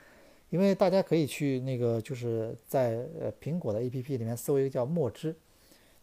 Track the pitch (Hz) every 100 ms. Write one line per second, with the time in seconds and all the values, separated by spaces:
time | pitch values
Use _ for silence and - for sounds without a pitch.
0 | - - - - - 170 196 190 190 190
1 | 180 165 139 - 143 127 131 123 120 117
2 | - 123 120 113 113 120 - 139 120 113
3 | 139 - 117 - 135 175 139 104 123 127
4 | 123 127 113 120 - 139 135 135 123 170
5 | 123 - 160 160 _ _ _ - _ _